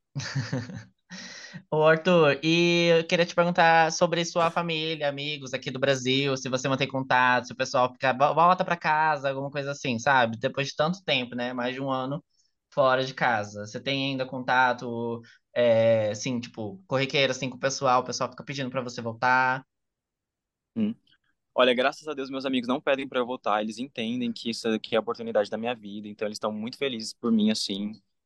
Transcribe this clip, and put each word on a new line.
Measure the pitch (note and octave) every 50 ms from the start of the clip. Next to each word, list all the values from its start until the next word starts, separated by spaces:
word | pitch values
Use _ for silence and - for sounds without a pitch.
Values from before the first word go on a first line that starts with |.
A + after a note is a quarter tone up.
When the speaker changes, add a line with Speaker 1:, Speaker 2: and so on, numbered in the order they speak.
| _ _ -
Speaker 1:
<laughs> | C#3+ - - - C#3 A#2 A2 - B2+ A#2 - - - - - _ _ _ - F3+ - - - - - - - - - - -
Ô, | - D#3 D3+
Arthur, | D#3+ D#3+ E3 D#3+ F#3 F3+ E3+ D#3 C#3+ C3+ C3+ -
e | D#3+ E3 E3+ E3+ F3 E3+ F3 E3+ E3+ E3+ E3
eu | E3
queria | E3 F3+ E3 E3+
te | F3 -
perguntar | - F3 F3 F3 F3+ E3+ E3 E3 E3 E3 A#3+
sobre | - - F3+ E3+ E3+ E3+ E3+
sua | E3+ - F3 E3 E3
família, | E3+ F3+ E3+ E3+ E3 D#3 D#3 D#3+ D#3+ D3+ D3 C#3+
amigos | C#3 C#3+ C#3 D3 D3+ C#3+ C3+ C3 C3
aqui | B2+ - D3
do | B2+ B2+
Brasil, | C3+ C#3 C#3 C3 B2 B2+ C3 C3+ C#3 C#3+ C3+
se | C3 - C3
você | B2+ B2 B2+ C#3
mantém | C3+ C3 C#3+
contato, | C3+ - C3 C3 C3 C3 B2+ B2+ B2+ B2+ B2 A#2+
se | - A#2+
o |
pessoal | A#2+ C3 C3 - C3 B2+ B2 B2
fica, | - - C3 B2
"Vo-, | B2 C#3+ D3 C#3+
volta | D3+ E3 F3 F#3 F#3 F3+
pra | - E3+
casa", | - - E3 D3+ D#3 D#3 D#3 D3+ C#3+ C3+ C#3
alguma | C3+ C3+ C#3 C#3
coisa | C#3+ D3 C#3 C#3
assim, | C#3+ - - C#3 A#2+ A2+
sabe? | A#2+ D3 C3+ C3 A#2+ A2+ A2+
Depois | A2+ - C3 - C#3 C#3 C3+
de | -
tanto | - D3+ D#3+ F3+ - -
tempo, | - C#3+ C3 B2 A#2+ A#2+
né? | B2 B2 B2 B2+
Mais | B2+ A#2+ B2+ B2+
de | C3
um | C#3 C3+
ano | C3 C3 B2+ C3 C#3+ E3 - _ _ _ _ _ _ _ _ _
fora | - - C3+ C3 B2+ C3 C3
de | C3+ C#3
casa. | - D#3+ B2+ A#2 G#2+ G#2 G#2 G#2 G#2 G#2
Você | G#2+ - B2
tem | A#2 C#3 C#3 C3+ C3+ C#3
ainda | C3+ C3 C3
contato, | C3 C3+ B2+ B2 C3 B2+ B2+ B2+ B2 A#2+ A#2+ C3 B2 A#2 A#2 A#2 A#2 A#2 A#2 A#2 - - _ _ _ -
é, | B2 A#2+ A#2+ A2+ A2+ A2+ A2+ A2+ A2 G#2+ G#2
assim, | G#2 A2 - C3 B2+ A#2
tipo, | A#2 - - - A2 G2+ G2 - -
corriqueiro, | - C#3 C3 C3+ C3+ - D3 C3+ C3
assim, | B2+ - C#3+ B2+
com | B2+
o | -
pessoal, | - C3+ C3+ - C#3 B2+ B2+ B2+
o | B2
pessoal | B2 B2 - C3 A#2+
fica | - - C3
pedindo | - C#3 C3+ C3+ B2
pra | A#2+ C3+
você | A#2+ B2 A#2 -
voltar? | A2+ A#2 A2 A#2 B2+ B2+ B2+ B2+ C3 B2+ C3 C3+ - _ _ _ _ _ _ _ _ _ _ _ _ _ _ _ _ _ _ _ _ _ -
Speaker 2:
Hum. | A3+ G#2+ G#2 - _ _ _ _ _ _ _ _ _ _ _ -
Olha, | B2 B2+ B2+ B2
graças | A#2+ B2+ C#3 D3+ - D3+
a | D#3 D3
Deus, | C#3 C3+ C3
meus | C3+ C3+ C3
amigos | C#3 C3 B2+ A#2
não | A#2 B2 C#3
pedem | - D3+ C#3 C3 C#3
pra | C3 - B2+
eu | B2
voltar, | A#2 B2+ B2+ - A2+ G#2 G#2+
eles | G#2+ A2 G#2+ A2
entendem | B2+ C#3+ - - A2+ A2+ A#2+ B2+ B2 A#2
que | A2+ - - A#2+
isso | A2+ - - A#2
aqui | A2 G#2+ - - A#2+
é |
a | A2+
oportunidade | G#2 A2+ A#2 A#2 A#2 A2+ A2 G#2+ G#2 G2
da | A2+
minha | G#2+ A2+ A#2+ B2
vida, | A2+ G#2 G2+ G2+ G#2+ G#2
então | G#2 G#2 - A2
eles | G#2 G#2+ -
tão | - A2 G#2+
muito | G#2+ G#2+ A#2+ -
felizes | - C#3 C#3 B2 A2+ A2 - -
por | _ - A#2
mim, | A2+ A2 G#2 G#2+
assim. | A2 - - - G2+ G2 G#2 G#2 A2 - _ _ _ _ _